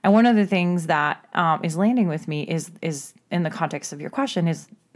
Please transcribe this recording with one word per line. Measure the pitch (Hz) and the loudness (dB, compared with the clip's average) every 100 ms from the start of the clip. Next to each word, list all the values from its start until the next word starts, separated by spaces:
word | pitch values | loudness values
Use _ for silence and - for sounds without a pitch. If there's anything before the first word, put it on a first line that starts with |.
And | - | 4
one | 214 240 | 6 6
of | 220 | 4
the | 196 | 2
things | 190 175 175 160 | 2 2 0 0
that, | 156 147 - - | 0 0 -2 -6
um, | - 165 156 | 0 2 0
is | 165 160 | -2 0
landing | 208 247 185 | 2 2 0
with | 156 - | -2 -4
me | 151 | -6
is, | - 160 156 - | -4 -6 -6 -8
is | 165 143 - - - | -6 -6 -10 -18 -6
in | 175 | -4
the | 160 | -4
context | - 160 147 - | -4 -4 -6 -10
of | 147 | -10
your | 151 | -8
question, | - - 185 170 | -4 -4 0 0
is | 156 - - _ | -2 -8 -20 _